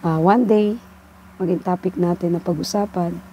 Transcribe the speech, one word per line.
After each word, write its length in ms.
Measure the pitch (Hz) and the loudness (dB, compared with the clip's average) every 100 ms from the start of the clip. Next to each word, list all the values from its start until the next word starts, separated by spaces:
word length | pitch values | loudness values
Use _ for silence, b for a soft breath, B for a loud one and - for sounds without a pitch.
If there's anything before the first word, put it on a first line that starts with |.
Ah, 160 | 170 160 | 0 2
one 320 | 165 220 233 | 4 4 4
day, 320 | 214 208 226 - - - - - - | 4 2 -2 -10 -20 -20 -20 -20 -6
maging 240 | 180 175 | -2 -2
topic 320 | - 180 185 | -2 -2 -4
natin 400 | 185 175 175 175 | -2 -2 0 -2
na 80 | 170 | -2
pag-usapan. 800 | 175 160 175 208 208 - 170 170 - | -2 -4 -2 -4 -4 -4 -4 -6 -12